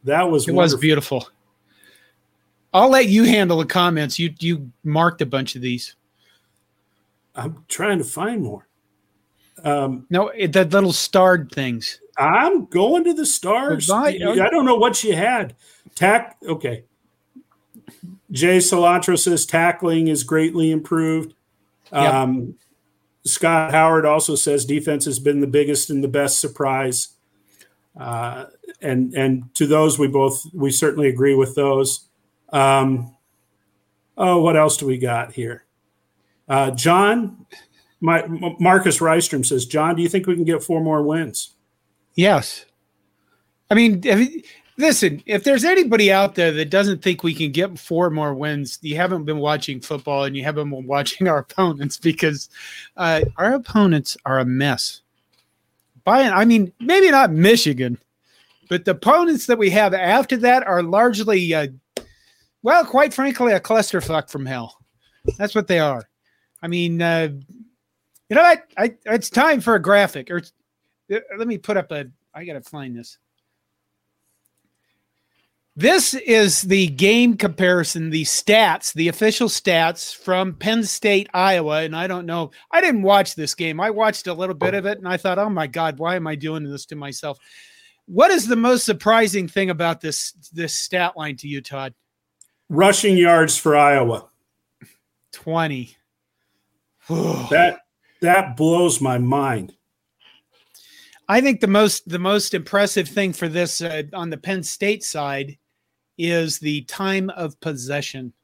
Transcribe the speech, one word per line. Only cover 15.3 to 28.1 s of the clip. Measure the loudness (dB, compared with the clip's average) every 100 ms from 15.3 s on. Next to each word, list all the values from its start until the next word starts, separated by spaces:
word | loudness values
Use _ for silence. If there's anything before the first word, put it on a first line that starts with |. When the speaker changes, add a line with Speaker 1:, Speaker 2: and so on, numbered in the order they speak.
| -2 -6 -12 _ _ -20
Speaker 1:
Tack-, | 0 2 2 0 _ -8
okay. | -6 -6 -8 _ _ _ _ _ -20 _ _ _ -20 -20 _ -20 -20 _
Jay | -2 2 4
Cilantro | 4 4 4 4 2 0
says | 2 0
tackling | 0 2 0 0 0 0 0
is | 0
greatly | 0 0 0 0 0
improved. | 0 -2 -2 0 -4 -6 _ _ _ _ _ _
Speaker 2:
Yep. | 0 2
Speaker 1:
Um, | 2 0 -4 -6 -14 _ _ _ _ _ _
Scott | -8 -2 2 2 2
Howard | 4 4 4 2
also | 2 0
says | -2 0 -2
defense | -2 -4 -2 -4
has | -4 -2
been | 0 0
the | 0
biggest | 0 0 -2 -2
and | -4
the | -2
best | -2 -2 -2
surprise. | -4 -4 -2 -2 -4 -6 -8 _ _ _ _ _ _ _ _ -16
Uh, | -10